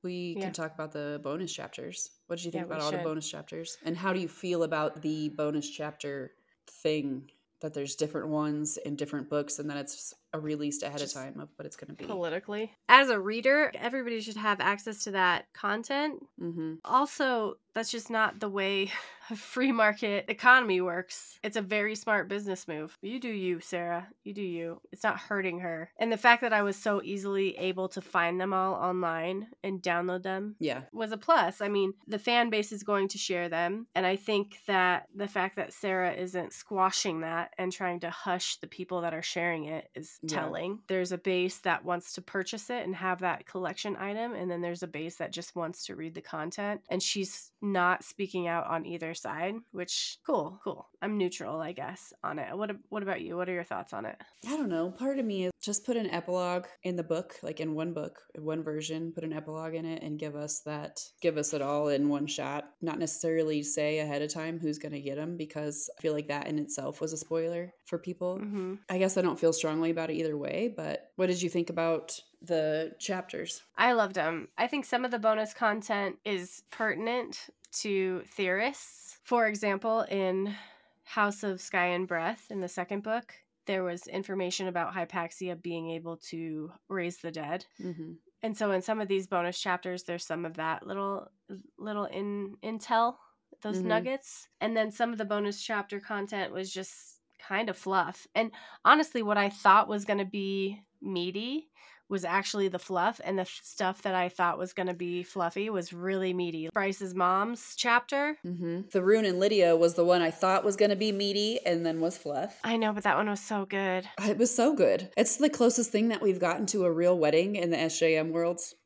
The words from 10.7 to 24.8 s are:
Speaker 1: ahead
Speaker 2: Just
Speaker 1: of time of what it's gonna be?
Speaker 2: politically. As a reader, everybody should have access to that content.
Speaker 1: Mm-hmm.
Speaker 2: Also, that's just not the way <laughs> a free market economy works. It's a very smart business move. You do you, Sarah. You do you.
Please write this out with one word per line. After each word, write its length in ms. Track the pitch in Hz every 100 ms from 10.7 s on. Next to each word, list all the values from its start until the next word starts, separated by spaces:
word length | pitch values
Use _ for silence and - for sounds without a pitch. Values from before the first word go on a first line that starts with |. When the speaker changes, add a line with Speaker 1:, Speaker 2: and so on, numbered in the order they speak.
| 147
Speaker 1:
ahead 160 | - 143
Speaker 2:
Just 160 | 139 139
Speaker 1:
of 80 |
time 160 | 131 143
of 80 | 151 _
what 100 | 147
it's 120 | -
gonna 160 | -
be? 100 | - -
Speaker 2:
politically. 680 | 202 170 170 - 208 220 _ -
As 200 | 247 277
a 80 | 220
reader, 520 | 190 226 247 285 302
everybody 460 | - 233 262 240 233
should 160 | 214 214
have 240 | 214 196
access 460 | 180 202 226 214 -
to 60 |
that 340 | 196 180 170 -
content. 680 | - 202 208 233 277 302 285 277 -
Speaker 1:
Mm-hmm. 360 | 170 170 160 160
Speaker 2:
Also, 720 | - 254 285 - 269 247 214 - _
that's 160 | - 226
just 180 | 233 220
not 300 | 226 220 202
the 80 | 214
way 420 | 196 196 196 196 - -
<laughs> 200 | - -
a 40 | 214
free 340 | - - 269
market 540 | 233 214 208 220 202 -
economy 540 | 220 247 254 233 185
works. 580 | 185 170 180 - - -
It's 120 | 214 214
a 60 |
very 340 | 190 208 208 214
smart 320 | - 208 180
business 400 | 202 202 185 -
move. 300 | 151 156 -
You 180 | 196 254
do 80 | 247
you, 320 | 214 185 175
Sarah. 480 | - 180 170 170 185 - -
You 80 |
do 80 | 202
you. 400 | 196 170 165 170